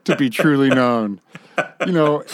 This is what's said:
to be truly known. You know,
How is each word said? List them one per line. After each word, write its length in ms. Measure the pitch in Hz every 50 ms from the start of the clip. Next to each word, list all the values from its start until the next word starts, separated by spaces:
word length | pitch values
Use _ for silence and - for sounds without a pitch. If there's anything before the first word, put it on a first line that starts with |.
| -
to 120 | - -
be 140 | - 139 123
truly 400 | 110 - - 156 143 139 139 135
known. 500 | 127 131 127 123 120 113 110 104 101 - _ _ - - _ - - - - - - - 175
You 60 | 185
know, 320 | 180 165 151 151 147 143 - -